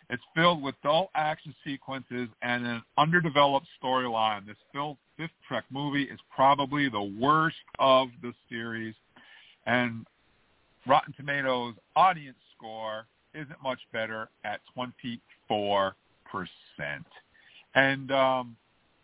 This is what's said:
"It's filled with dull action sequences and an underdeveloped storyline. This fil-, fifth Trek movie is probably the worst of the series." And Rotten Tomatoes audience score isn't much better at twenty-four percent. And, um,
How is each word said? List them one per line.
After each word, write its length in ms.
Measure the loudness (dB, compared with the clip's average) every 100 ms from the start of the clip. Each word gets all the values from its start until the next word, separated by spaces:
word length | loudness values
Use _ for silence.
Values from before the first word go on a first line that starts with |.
| -10
"It's 120 | -10 -4 2
filled 240 | 4 4
with 120 | -2 -4
dull 280 | 0 2 2
action 400 | -2 -2 -4 -10 -14
sequences 640 | -10 -10 -8 -12 -8 -8 -8 -6
and 240 | -4 -2 -2
an 160 | -6 -4 2
underdeveloped 680 | 4 4 4 4 4 4 -2 -8
storyline. 640 | -2 0 0 0 0 -2 -10
This 100 | -20 _
fil-, 240 | -10 -8 -10 _ -12
fifth 140 | -12 -14 -8
Trek 160 | -6 -6
movie 320 | -6 -4 -2
is 160 | -4 -8 _
probably 560 | 4 6 6 2 -2 -2
the 240 | -2 -6 0
worst 380 | 2 4 2 -2 -12 0
of 300 | 4 4 4 -4
the 140 | -14 -14 _
series." 440 | -8 -6 -6 -8 -10 _ -20 -20 -20 -20 _
And 400 | 0 0 0 -4 -12 _ _ _ _ _ _ _ 2
Rotten 280 | 2 2
Tomatoes 600 | -6 -6 -2 0 -2 -4 -10 _ 4
audience 400 | 4 2 -6 -20 _ _
score 500 | -14 -10 -8 -8 -12 _ _
isn't 300 | -14 -14 -8
much 160 | -6 -6 -8
better 360 | -6 -6 -6 -10 _
at 160 | -10 -10 -10
twenty-four 1200 | -10 -10 -10 -12 -12 _ _ -4 -2 2 2 2 -2 _ _ -12
percent. 800 | -10 -10 -14 _ -12 -10 -10 -14 -20 _ _ _ -20 _ 2
And, 340 | 2 0 -2
um, 460 | 2 2 0 -4 -14 _ _ _ _